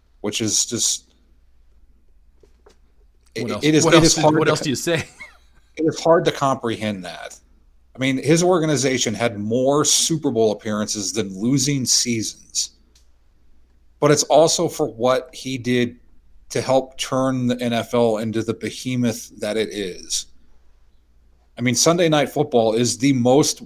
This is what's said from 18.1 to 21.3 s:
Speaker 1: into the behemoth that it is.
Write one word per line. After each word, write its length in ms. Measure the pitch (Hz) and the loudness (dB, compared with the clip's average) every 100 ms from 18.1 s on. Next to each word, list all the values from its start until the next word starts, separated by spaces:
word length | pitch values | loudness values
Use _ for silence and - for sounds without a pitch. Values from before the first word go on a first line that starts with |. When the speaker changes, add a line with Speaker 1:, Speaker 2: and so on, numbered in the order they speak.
| 107 | 2
Speaker 1:
into 260 | 113 110 | -2 -4
the 120 | 110 | -4
behemoth 760 | 110 104 - 131 123 120 110 - 107 | -4 -6 -8 -6 -2 -2 -2 -10 -10
that 180 | 107 107 | -6 -2
it 100 | 107 | -4
is. 560 | 101 95 85 - - - - - - - - - _ _ _ _ | -4 -8 -10 -8 -8 -8 -18 -20 -20 -20 -20 -20 _ _ _ _